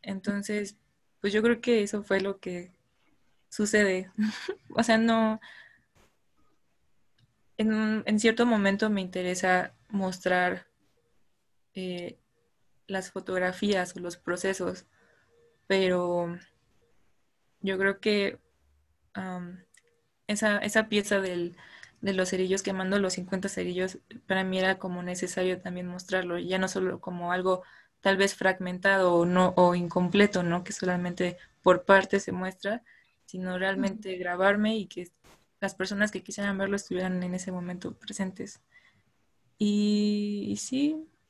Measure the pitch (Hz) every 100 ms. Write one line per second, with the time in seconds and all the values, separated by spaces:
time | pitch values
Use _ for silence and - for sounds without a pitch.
0 | 196 196 196 202 202 208 202 - _ _
1 | _ _ 202 208 226 233 240 226 202 214
2 | 202 196 190 196 - 180 180 _ _ _
3 | _ _ _ _ _ - 208 214 202 185
4 | 185 - 214 - - 392 - - 233 220
5 | 226 226 220 220 - - - _ _ _
6 | _ _ _ _ _ _ _ _ _ _
7 | _ _ _ _ _ - 220 214 220 220
8 | - 214 226 226 240 220 196 196 214 208
9 | 180 185 180 180 185 180 180 _ _ 202
10 | 190 185 185 180 180 180 - _ _ _
11 | _ _ _ _ _ _ _ - 185 175
12 | 175 - _ _ _ _ _ _ _ 190
13 | 190 190 185 185 180 185 202 190 180 180
14 | 175 170 - 180 190 190 180 185 _ _
15 | _ _ _ _ _ _ _ 190 185 180
16 | 175 175 170 175 - _ _ _ _ _
17 | _ _ _ _ _ _ 190 190 196 196
18 | 220 208 196 - _ _ _ _ _ _
19 | _ - 190 180 175 180 _ _ _ _
20 | _ _ - 208 214 202 208 220 214 208
21 | 202 202 190 175 175 - - - - _
22 | 196 190 185 185 185 190 196 190 185 202
23 | 190 185 180 190 190 190 180 180 185 185
24 | _ - - 190 190 185 185 190 185 180
25 | 180 180 180 - 185 180 185 180 180 180
26 | - 185 180 175 175 190 190 190 185 180
27 | - 180 175 180 185 185 185 - _ _
28 | 196 190 196 - 190 185 180 180 196 196
29 | 185 170 175 180 185 180 180 175 175 180
30 | 180 202 202 190 175 175 180 - 185 180
31 | 180 175 180 180 - _ - 180 - 196
32 | 196 202 196 185 185 185 196 226 _ -
33 | _ _ - 185 185 180 190 190 196 214
34 | 196 185 175 175 196 202 214 220 190 -
35 | 175 _ - - _ _ 196 190 190 202
36 | 214 190 - 202 202 196 196 202 - 180
37 | 185 185 180 180 185 180 175 180 - -
38 | - 202 190 190 202 - _ _ _ _
39 | _ _ _ _ _ _ 208 208 208 208
40 | 208 208 208 202 202 202 - 262 294 311
41 | 320 _ _